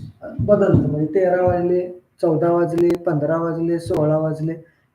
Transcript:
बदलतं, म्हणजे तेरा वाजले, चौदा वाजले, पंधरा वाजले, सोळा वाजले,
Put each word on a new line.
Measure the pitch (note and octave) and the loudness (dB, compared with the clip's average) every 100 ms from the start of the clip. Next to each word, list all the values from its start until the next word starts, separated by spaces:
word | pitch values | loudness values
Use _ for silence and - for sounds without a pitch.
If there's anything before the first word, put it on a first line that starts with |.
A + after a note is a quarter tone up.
| - - - - | -8 -16 -16 -6
बदलतं, | - G#3 F#3+ D#3+ C#3 | 2 4 4 2 2
म्हणजे | D3+ D3+ | -2 -2
तेरा | G3 F#3 F3+ | 0 2 2
वाजले, | F3+ F3 F3 F3+ F3+ - _ _ | 2 0 0 -2 -4 -10 _ _
चौदा | F3 D#3 E3+ | 0 2 2
वाजले, | E3+ E3 E3+ F3 | 2 0 2 2
पंधरा | F3 F3 D3+ D3 D#3+ | 2 0 -2 0 -2
वाजले, | E3 D#3+ E3 E3+ | -2 -2 -2 -2
सोळा | E3 F3 D3+ D#3 | -2 0 2 2
वाजले, | D#3 D3+ D#3+ E3 - _ _ | 0 -4 -6 -6 -12 _ _